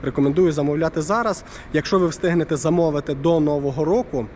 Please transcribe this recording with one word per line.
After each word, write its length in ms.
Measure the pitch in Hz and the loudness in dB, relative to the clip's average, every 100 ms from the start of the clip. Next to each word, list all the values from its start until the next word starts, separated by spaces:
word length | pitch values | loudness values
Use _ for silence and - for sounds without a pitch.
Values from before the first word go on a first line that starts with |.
рекомендую 480 | 139 131 139 147 180 | -4 0 0 4 2
замовляти 500 | 151 143 147 165 160 | 2 0 0 -2 -2
зараз. 420 | 151 214 233 180 - - - | -2 0 0 -4 -8 -18 -4
Якщо 260 | 151 - 196 | -4 0 2
ви 80 | 175 | 2
встигнете 480 | - 180 170 160 151 | 0 0 0 0 0
замовити 580 | 160 175 165 147 143 | 0 2 2 0 -4
до 260 | 139 151 170 | -2 2 4
Нового 460 | 151 147 143 131 156 | 2 0 -2 -2 0
року 400 | 214 240 180 107 | 0 0 -4 -6